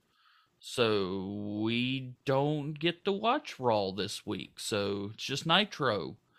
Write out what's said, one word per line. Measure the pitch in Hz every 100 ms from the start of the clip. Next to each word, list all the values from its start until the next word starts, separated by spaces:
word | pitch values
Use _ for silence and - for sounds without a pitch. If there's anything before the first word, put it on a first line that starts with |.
| _ _ _ _ _ _
So | - - 113 104 92 98 95 104 104 104
we | 110 117 123 135 127 127
don't | - 135 147 151 143
get | 151 165 175
to | -
watch | 196 220 285 - -
Raw | 127 107 95
this | 95 107 -
week. | - 98 - -
So | - 107 101 101 101
it's | 110
just | - 139 160
Nitro. | 175 202 - 135 104 69 - _